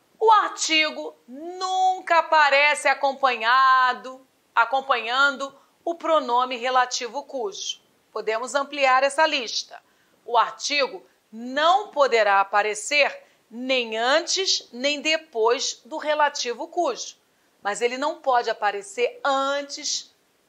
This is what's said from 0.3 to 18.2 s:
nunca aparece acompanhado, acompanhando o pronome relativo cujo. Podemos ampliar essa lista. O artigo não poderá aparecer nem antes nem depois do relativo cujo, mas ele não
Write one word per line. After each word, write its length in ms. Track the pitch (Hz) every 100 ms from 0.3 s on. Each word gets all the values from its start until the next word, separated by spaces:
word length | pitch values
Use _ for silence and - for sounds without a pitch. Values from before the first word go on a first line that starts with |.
| 427 330 - - 311 311 254 302 - -
nunca 920 | 254 330 370 370 370 370 370 349 339
aparece 680 | 330 311 294 269 294 285 285
acompanhado, 1400 | 269 277 269 269 233 220 254 262 262 254 240 254 262 _ _ _
acompanhando 1080 | - 226 269 262 247 226 254 285 262 269 - _ _
o 120 | - 339
pronome 600 | 320 311 254 240 254 254
relativo 680 | 247 254 247 - 240 240
cujo. 580 | 277 269 208 185 - - _ _ _
Podemos 420 | 220 202 220 247
ampliar 480 | 262 277 285 269 262
essa 240 | 277 277 320
lista. 560 | 294 233 - - - _ _ _ _
O 140 | - 233
artigo 640 | 208 - - 285 254 185 - _ _
não 580 | 220 240 262 320 381 403
poderá 520 | - 269 233 208 196
aparecer 840 | 196 208 208 202 - 294 254 - - _ _
nem 480 | 226 254 262 226 220
antes 720 | 240 302 339 - 381 - -
nem 300 | 233 269 294
depois 800 | 311 320 320 233 220 254 - -
do 140 | 233 311
relativo 680 | 294 302 294 294 247 226 339
cujo, 500 | 349 330 214 - - _ _ _ _
mas 220 | 196 208
ele 160 | 240 254
não 240 | 294 339